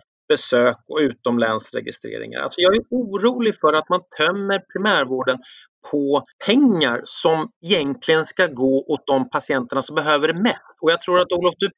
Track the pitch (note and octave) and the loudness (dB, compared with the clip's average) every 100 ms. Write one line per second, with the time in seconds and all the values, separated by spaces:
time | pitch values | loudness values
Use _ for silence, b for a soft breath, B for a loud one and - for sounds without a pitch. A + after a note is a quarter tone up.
0 | _ _ - D3 - B2 B2 A#2 - D#3 | _ _ -2 -2 2 2 2 0 -4 0
1 | C#3+ A#2+ B2 A#2+ A2+ A2 - A#2 A2+ - | 0 -2 -2 0 0 -2 -6 -10 -8 -10
2 | A#2 A2 A2+ A#2 C#3 - F3+ A3 - B3 | -12 -12 -10 -8 -8 0 2 2 -2 -4
3 | A3 F#3+ A3 B3 A3+ - D3+ D#3 D3+ C3+ | -4 0 0 0 -2 0 0 0 0 -4
4 | - - D#3 G3 G3 G3 F#3 F#3 G#3 F3 | -4 -2 -2 0 -2 -4 -4 -4 0 0
5 | C3 C3 C3 C3 B B B _ - D3 | 0 -2 -2 -4 B B B _ -6 -2
6 | C#3 C#3+ b - - A#3+ C#4 F3+ C#3 A#2+ | 0 0 b -6 0 4 4 4 0 -2
7 | - - E3 D#3+ D#3 _ E3 F#3+ C#3+ C3+ | -6 -2 0 0 -2 _ -2 0 0 -4
8 | - D#3+ D#3 - F3 B2+ C3 C3+ - D3 | 0 0 0 0 0 0 2 2 0 -4
9 | - C3+ B2+ D3 - C#3 A#2+ C3+ B2+ D#3 | 0 0 0 -4 -2 -2 -2 -4 -4 -2
10 | D3+ D3 D3+ E3 A3+ - - _ D#3+ E3+ | 0 2 2 0 0 -2 -8 _ -4 -4
11 | - F3+ F3 F3 F3 E3 G3 | 0 0 2 0 0 -2 -4